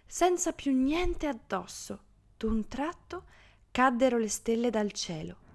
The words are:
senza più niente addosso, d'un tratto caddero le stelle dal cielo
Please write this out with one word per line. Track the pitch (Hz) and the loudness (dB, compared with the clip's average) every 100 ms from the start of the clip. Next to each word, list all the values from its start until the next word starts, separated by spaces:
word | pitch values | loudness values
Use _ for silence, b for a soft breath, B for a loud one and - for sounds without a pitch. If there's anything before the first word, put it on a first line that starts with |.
| B | B
senza | - 359 349 330 | 2 2 4 0
più | - 277 | -2 0
niente | 262 262 330 359 - 302 | 2 2 2 0 0 -4
addosso, | 226 - 190 - - - 202 - _ _ - | -4 -4 -6 -6 -12 -12 -12 -14 _ _ -4
d'un | 220 220 208 | 0 0 -2
tratto | 240 302 - - 349 - b b b b | -4 -6 -6 -12 -14 -14 b b b b
caddero | - 262 233 262 240 | 2 4 4 4 4
le | 214 | 0
stelle | - - 226 240 | -2 0 0 2
dal | 220 208 | 0 0
cielo | - - 160 170 - - | -4 -8 -6 -8 -12 -20